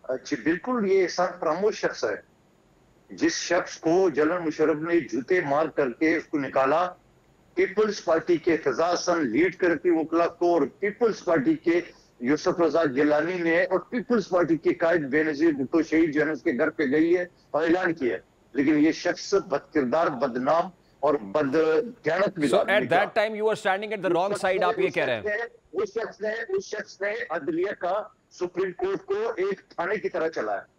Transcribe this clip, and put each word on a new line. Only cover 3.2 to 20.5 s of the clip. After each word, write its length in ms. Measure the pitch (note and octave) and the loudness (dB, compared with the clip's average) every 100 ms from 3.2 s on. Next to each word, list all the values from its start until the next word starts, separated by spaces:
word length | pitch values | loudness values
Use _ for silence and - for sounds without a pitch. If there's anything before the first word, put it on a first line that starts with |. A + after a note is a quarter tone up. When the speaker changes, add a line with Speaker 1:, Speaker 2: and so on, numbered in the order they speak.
| E3 - | -2 -2
Speaker 1:
शख्स 360 | - F3 - - | -2 -2 -2 -4
को 320 | D#3+ F3 F#3+ | 0 2 2
जनरल 320 | C3+ D#3 F3+ | 2 0 0
मुशर्रफ 380 | D#3+ D3+ D3+ D3+ | -4 0 0 0
ने 180 | E3 E3+ B2+ | 0 0 0
जूते 340 | - - F#3 D3 | -6 0 0 2
मार 220 | C#3+ D#3+ - | 0 0 0
करके 400 | C3+ A#2 D#3+ D#3+ | -2 0 0 0
उसको 200 | - D#3 | -2 -4
निकाला, 480 | C3 C3+ C3+ D#3 F3+ - _ _ _ _ _ - | -2 0 2 2 0 -6 _ _ _ _ _ -2
पीपल्स 420 | F#3+ G3 G#3+ F#3+ | 0 2 0 0
पार्टी 380 | - D#3+ D#3+ E3 | 0 0 2 2
के 140 | F#3 | 2
एतजाज 460 | D#3 C#3+ A2+ E3 E3+ | 2 0 0 0 0
सन 280 | - E3+ C#3 | 0 0 0
लीड 280 | A2+ F3+ - | 2 0 2
करती 440 | F3 D#3 F3+ D#3+ | 0 2 2 2
वकला 260 | D#3 E3 E3+ - | 2 0 0 0
को 140 | F3 | 2
और 120 | E3+ C3+ - | 2 0 -2
पीपल्स 400 | G3+ G3+ A#3 - | -6 0 0 0
पार्टी 340 | - E3 C3 D3+ E3+ | 0 2 2 2 2
के 160 | E3+ - - _ _ | 0 -2 -20 _ _
यूसुफ 420 | B2 D3+ F#3 E3+ | -2 0 0 2
रजा 220 | E3 D#3 D3+ | 2 2 2
गिलानी 440 | C3 D3+ D3 E3 F3+ | 2 2 2 0 -2
ने 240 | E3 E3 F#3 | 0 2 2
और 220 | F#3 - | -2 -2
पीपल्स 360 | A#3+ - A#3+ - | -6 0 -2 2
पार्टी 300 | F3+ D#3+ D#3+ | 0 2 2
के 160 | F3+ - | 0 0
कायद 340 | E3 F3 C#3+ | 2 0 0
बेनज़ीर 440 | D3+ D#3 C#3+ E3+ C#3+ | 0 0 2 2 2
भुट्टो 260 | C3 E3 | 0 0
शहीद 280 | D3+ D#3+ E3 | 2 2 2
जो 140 | C#3+ D3+ | 2 -2
है 60 | |
उसके 220 | D3 E3+ | -2 -2
घर 160 | B2 D#3+ | 0 -2
पे 180 | - C#3 | 0 0
गई 260 | D3 E3+ | 2 4
है 160 | F3+ F3+ _ _ | 2 0 _ _
और 100 | D3 | -2
ऐलान 300 | E3 F3+ F3+ | 2 2 0
किया 220 | D#3+ B2 - | -2 -4 -4
है। 80 | _ _ _ - | _ _ _ 0
लेकिन 200 | C#3+ D3+ | 2 4
ये 160 | D#3 | 4
शख्स 420 | - F3 F3 - G3 | 2 -4 -4 0 -2
बदकिरदार, 760 | F#3 C#3+ - D#3 B2 D3+ E3+ | 0 -6 -2 -2 0 0 0
बदनाम 600 | C3 C3+ A#2+ C3 | -2 -4 -2 0